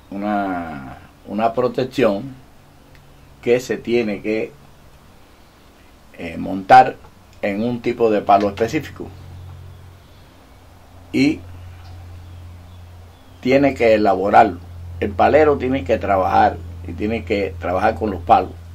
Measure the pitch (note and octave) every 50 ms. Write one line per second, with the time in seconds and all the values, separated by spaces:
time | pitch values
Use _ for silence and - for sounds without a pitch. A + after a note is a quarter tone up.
0 | - - G2 G2 G#2 G#2+ G#2 G2+ G2 F#2+ F2+ F2 E2+ E2 D2+ C2+ C2 B1+ C2 -
1 | - - - - - - G2+ G#2+ A2+ A#2 - B2+ B2 A#2+ A#2+ C#3 B2+ C3 - C3+
2 | A#2+ G#2+ G2 G2 - C3 B2+ - - - - - - - - - - - - -
3 | - - - - - - - - - A#2+ A#2+ B2+ - - G#2 F#2 - A2+ A#2 A#2+
4 | A2+ G#2+ G2+ F#2 - G#2+ G#2+ A2 A2+ - - - - - - - - - - -
5 | - - - - - - - - - - _ - - - _ - - - - -
6 | - - - - - E2+ E2+ F2 F2+ F#2 F#2+ G2 F#2+ - B2+ - - - - -
7 | - - - - - - - - - G2+ G2 G#2 A2+ B2 A#2+ A#2 - A#2+ A#2 A#2+
8 | A#2 A2 G#2 G2+ F#2+ G2+ G2+ G2+ G#2 G2+ G2 G#2 A2+ A2+ D#3 C#3+ - - - -
9 | - - - - - - - - - - - - - - - - - - - -
10 | - - - - - - - - - - - - - - - - - - - -
11 | - - - B2+ C3+ D3+ D#3 - - - - - - - - - - - - -
12 | - - - - - - - - - - - - - - - - - - - -
13 | - - - - - - - - - B2+ C3 C#3 C#3+ C3+ - - A#2+ A2+ A2 G#2+
14 | G#2 G2 F#2+ F#2 G2 G#2 A2 A#2+ A2+ G2 F2 - - - - - - - - -
15 | A2 G#2 - A2+ G#2+ A2 C3+ D3+ D#3 D3+ C#3 B2 B2+ B2+ C3+ C#3 - - A2 -
16 | G2 F#2+ G2 F#2+ F#2 F#2+ G2 G2+ G#2+ G2+ G2 - - - - - - E2 E2 F2+
17 | G#2 G#2+ A#2 A2 - - G#2 G2+ G2 - - - E2+ F2 F2+ F#2 G#2 A2+ A2 -
18 | A2 G#2 F#2 F2 - - A2+ - F#2 - - - - -